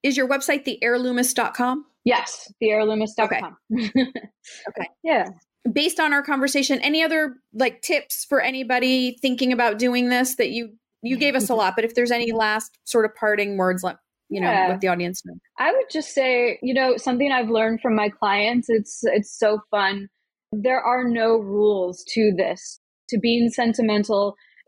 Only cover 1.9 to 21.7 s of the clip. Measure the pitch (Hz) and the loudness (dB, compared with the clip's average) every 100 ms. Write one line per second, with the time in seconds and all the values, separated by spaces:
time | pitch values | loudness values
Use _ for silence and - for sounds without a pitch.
1.9 | _ 226 - 960 - - - 220 214 214 | _ 0 0 -2 -12 -18 -2 0 2 2
2.9 | 214 214 214 214 143 180 - _ 226 220 | 0 -2 -2 -2 -2 -6 -14 _ -4 0
3.9 | 262 254 247 - _ - - - - 170 | 0 -2 -4 -16 _ -20 -16 -14 -10 -12
4.9 | _ 320 269 185 190 _ _ 240 285 311 | _ 0 0 0 -8 _ _ -4 0 -2
5.9 | 330 311 285 285 277 269 277 269 269 277 | 0 0 0 0 -2 0 0 0 0 0
6.9 | 311 320 320 302 254 _ 214 247 247 - | 0 2 0 -2 -6 _ -2 -2 -2 -4
7.9 | 302 - - - 277 247 262 240 254 254 | -4 -4 -10 -2 0 0 -4 -2 0 2
8.9 | 262 247 247 269 247 254 247 240 214 247 | 2 0 -2 -2 0 0 2 0 2 0
9.9 | 247 247 247 254 - 214 220 233 214 _ | 2 2 2 0 0 -2 -2 -8 -16 _
10.9 | _ 233 254 285 262 214 226 190 190 226 | _ -6 0 0 0 0 2 2 0 -2
11.9 | 233 240 240 233 226 214 214 - _ - | 0 0 0 0 0 0 0 -4 _ -2
12.9 | 240 214 - 214 208 202 196 185 185 180 | 2 2 0 0 2 0 0 0 0 -4
13.9 | - _ _ _ 202 180 202 185 190 190 | -8 _ _ _ -2 0 2 2 2 0
14.9 | 175 175 185 185 175 _ - 285 508 494 | 0 -2 -6 -14 -18 _ -2 0 2 0
15.9 | 311 294 - 254 247 240 180 254 262 262 | -4 -4 0 2 2 0 -2 -2 0 2
16.9 | 226 262 247 285 262 226 226 220 226 254 | 0 0 0 2 0 0 2 2 0 0
17.9 | 214 208 202 208 202 208 247 240 226 208 | 0 0 -2 0 2 2 0 0 0 0
18.9 | - 226 214 202 - 214 214 - 208 196 | -4 0 0 -2 0 0 0 -2 0 0
19.9 | 196 196 _ _ _ _ 214 233 262 - | -2 -10 _ _ _ _ -2 0 0 2
20.9 | 247 247 233 226 226 202 208 208 | 0 0 0 2 2 0 2 2